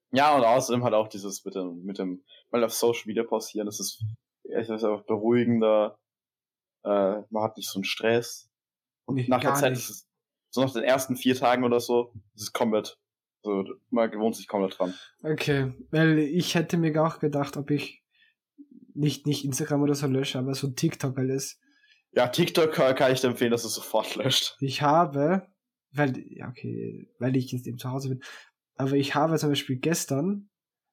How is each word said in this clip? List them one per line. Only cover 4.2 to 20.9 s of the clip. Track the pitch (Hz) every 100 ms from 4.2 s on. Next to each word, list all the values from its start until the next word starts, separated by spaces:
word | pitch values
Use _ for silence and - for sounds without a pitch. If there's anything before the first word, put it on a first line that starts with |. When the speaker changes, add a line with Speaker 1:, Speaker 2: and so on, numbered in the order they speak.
| _ _
Speaker 1:
es | - - 113
ist | 110
einfach | 110 104 -
beruhigender, | 107 113 120 120 117 110 107 104 - _ _ _ _ _ _ _ _
äh, | 101 101 98 104 101
man | 110
hat | 110 110
nicht | -
so | 98
einen |
Stress. | 95 - 110 117 117 - - _ _ _ _ _ -
Und | 135
Speaker 2:
Nee, | 120
Speaker 1:
nach | 123
der | 139
Speaker 2:
gar | 139
Speaker 1:
Zeit | 135
Speaker 2:
nicht. | 127
Speaker 1:
ist | -
es, | - - _ _ _ _
so | 123
nach | 131
den | 117
ersten | 123 135 - 123
vier | 127
Tagen | 123 123 123
oder | 123 120
so, | 120 120 120 104 - -
ist |
es | 107
komplett, | - 117 107 - - _ _ _ _
so, | 104 98 98 - -
man | 120 113
gewohnt | 104 113 113
sich | -
komplett | 104 95 -
dran. | 90 90 - _
Speaker 2:
Okay, | 156 156 - 139 131 - -
weil | 156 160 156
ich | 147 175 -
hätte | 175 160 175
mir | 165 156
auch | 160 -
gedacht, | 151 147 139 151
ob | 143
ich | 147 - - _ _ _ _ _ - - - -
nicht, | 147 147 - 147
nicht | 143
Instagram | 143 131 151 143
oder | 147 139
so | 143
lösche, | 131 143 131
aber | 131
so | 135 139
TikTok | 123 165